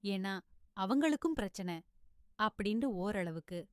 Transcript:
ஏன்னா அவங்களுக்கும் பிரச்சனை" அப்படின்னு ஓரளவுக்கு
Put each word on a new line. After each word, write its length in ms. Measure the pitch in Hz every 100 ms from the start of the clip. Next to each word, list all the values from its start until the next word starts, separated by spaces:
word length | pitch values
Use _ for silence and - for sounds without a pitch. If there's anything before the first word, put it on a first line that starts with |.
ஏன்னா 380 | 202 196 190 190 - - - -
அவங்களுக்கும் 540 | 190 269 311 294 339
பிரச்சனை" 460 | 320 202 - 180 165 - - - - - _
அப்படின்னு 460 | 214 - 202 214
ஓரளவுக்கு 800 | 269 196 190 208 175 165 - 175 -